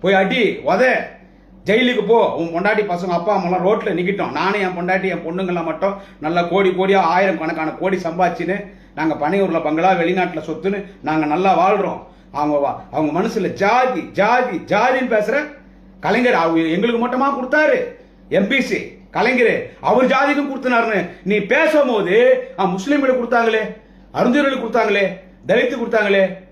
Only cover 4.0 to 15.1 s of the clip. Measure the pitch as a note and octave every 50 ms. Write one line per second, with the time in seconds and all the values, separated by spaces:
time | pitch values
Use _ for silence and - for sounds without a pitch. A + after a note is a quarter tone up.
4 | F3+ F#3 G3 F#3+ E3+ B2+ B2 D3 E3 F#3+ G3 G#3 F#3+ F#3 F3+ E3+ F3 F3+ F#3 G3
5 | F#3+ F#3+ F3 D#3 C#3+ D#3+ E3+ F#3+ G3 F3+ F3+ E3+ E3 E3 D#3 D#3 F#3 G3 G3 G3
6 | - - - - D3 D#3 E3+ F3 F3 E3+ E3+ G3 G3 F#3 F3+ F3 F#3+ F#3+ G3 F#3+
7 | F3+ D#3+ F3 F3+ G3 F#3+ E3+ D#3 D#3 D#3+ E3+ D#3+ D#3+ D#3 - - - F#3+ F#3 F3+
8 | - E3+ D#3+ F3 F#3 F3 F3 - E3+ D#3+ F#3+ G3+ G3+ - - - - - - -
9 | D#3 D#3+ D3 A#2 C#3+ D#3 E3 G3+ G3 F3+ E3 D#3+ D3+ D3+ D3+ D#3+ E3+ F#3+ F#3+ F3
10 | E3 E3 F3+ F#3 F3+ F3+ F3 D#3 D3+ - D#3 - - F#3+ G3+ G3 F#3+ - - -
11 | - D3 D#3 D#3+ D#3 D3 D3+ E3+ F#3+ G3 F3+ E3 F3 F#3+ G#3 G3 F#3+ - B2 -
12 | - - - - - - - C#3 D3+ D3+ D3 C#3+ C#3 C3 - - - - - C#3+
13 | D#3 D3 C#3+ E3+ G3+ A3+ - A3 F#3 D3+ - - F#3+ G3+ A3+ B3 C4 B3+ B3 E3+
14 | - - - - G3 A3 A#3+ B3+ B3+ A3 G3 - - - F3 G#3 A3+ B3+ C4 C4
15 | B3+ A3